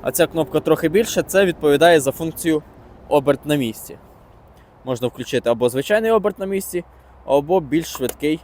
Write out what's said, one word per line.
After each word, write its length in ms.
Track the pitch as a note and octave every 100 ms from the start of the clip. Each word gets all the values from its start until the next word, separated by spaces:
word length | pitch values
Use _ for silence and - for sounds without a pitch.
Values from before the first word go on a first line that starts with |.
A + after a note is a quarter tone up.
А 80 | -
ця 160 | - D#3+
кнопка 340 | E3 D3 D#3
трохи 280 | D#3+ D#3 D#3+
більша, 340 | F#3 A#3 F#3+
це 220 | D3+ F#3+
відповідає 560 | F#3+ D#3+ D3+ C#3+ E3+ D#3+
за 120 | C3+
функцію 500 | - E3 - E3+ D3+ - - - - -
оберт 380 | D3 C#3 C#3 D3
на 80 |
місці. 440 | D3 A#2+ - - - - - - - - - _ _
Можна 240 | B2+ B2 B2
включити 420 | - B2 B2+ A#2+
або 180 | A#2 B2
звичайний 420 | B2+ - G#3 A3
оберт 280 | A3+ G3+ -
на 80 | G3
місці, 380 | G3 - F3 F3 - - - -
або 340 | C#3 D3 F#3
більш 260 | C#3+ D3+ D#3+
швидкий 540 | - B2 - D3 D#3+